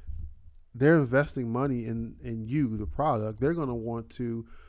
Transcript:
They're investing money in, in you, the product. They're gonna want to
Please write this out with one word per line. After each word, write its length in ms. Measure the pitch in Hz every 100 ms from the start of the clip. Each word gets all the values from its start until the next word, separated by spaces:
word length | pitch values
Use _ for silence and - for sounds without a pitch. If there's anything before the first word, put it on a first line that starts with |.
| - - - - - - -
They're 240 | 117 139 165
investing 540 | 131 131 151 139 117
money 320 | 117 143 123
in, 320 | 113 113 117 -
in 240 | 123 113 110
you, 280 | 147 131 107
the 100 | 110
product. 540 | - 151 117 107 107
They're 140 | 135
gonna 220 | 170 139 120
want 340 | 113 117 113
to 340 | - 120 117 113 -